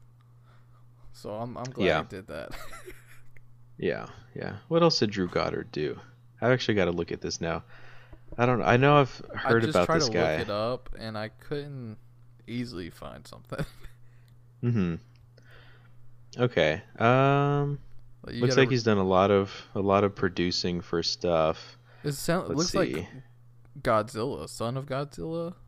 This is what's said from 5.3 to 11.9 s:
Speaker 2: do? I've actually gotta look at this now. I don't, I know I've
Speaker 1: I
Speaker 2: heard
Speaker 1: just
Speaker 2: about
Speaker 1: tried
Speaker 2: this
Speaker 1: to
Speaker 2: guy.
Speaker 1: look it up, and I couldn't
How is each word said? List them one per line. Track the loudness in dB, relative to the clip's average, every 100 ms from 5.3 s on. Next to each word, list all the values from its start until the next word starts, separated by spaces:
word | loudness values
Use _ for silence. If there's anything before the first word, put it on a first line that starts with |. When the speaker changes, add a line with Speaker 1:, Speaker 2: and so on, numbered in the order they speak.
| 0 -2 -4 -6
Speaker 2:
do? | -4 -4 -6 -14 -20 -20 -2
I've | 2
actually | 2 2 2
gotta | 2
look | 0 -4
at | -6
this | -8 -6
now. | -4 -4 -8 -18 -16 -18 -18 -20 -10 0
I | 0
don't, | 2
I | 4 6
know | 8 6
I've | 4 -2 -12
Speaker 1:
I | -6
Speaker 2:
heard | 2 2
Speaker 1:
just | 4 2
Speaker 2:
about | 4
Speaker 1:
tried | 2
Speaker 2:
this | 0
Speaker 1:
to |
Speaker 2:
guy. | 0 0 0
Speaker 1:
look | -2
it |
up, | -2 -4 -6 -8 -10
and | -8 -8
I | -10
couldn't | -12 -10 -10 -8 -10 -12